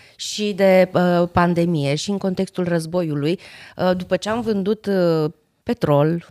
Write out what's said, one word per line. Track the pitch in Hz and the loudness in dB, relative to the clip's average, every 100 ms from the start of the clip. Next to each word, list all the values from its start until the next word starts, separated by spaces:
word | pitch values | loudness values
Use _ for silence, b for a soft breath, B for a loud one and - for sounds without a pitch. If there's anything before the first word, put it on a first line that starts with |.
| b b | b b
și | - - 208 185 | -12 -6 -6 0
de, | 196 185 185 | 4 4 4
uh, | - 180 175 175 | 2 2 2 0
pandemie, | 180 175 170 170 160 139 151 | 0 2 2 0 0 -2 -2
și | - | -4
în | 196 | -4
contextul | 190 185 190 - | -4 -4 -4 -4
războiului, | 175 170 160 180 165 147 147 196 B B B - | -2 -2 -2 -4 -2 -2 -2 -4 B B B -4
uh, | 185 185 | -2 -2
după | 185 185 | -2 -4
ce | 202 | -2
am | 226 | -4
vândut, | 226 202 190 214 202 | -2 -2 -2 -4 -2
uh, | 190 175 160 156 - _ _ - | 0 2 2 0 -6 _ _ -8
petrol, | 240 156 143 156 170 - | -2 2 2 2 -2 -8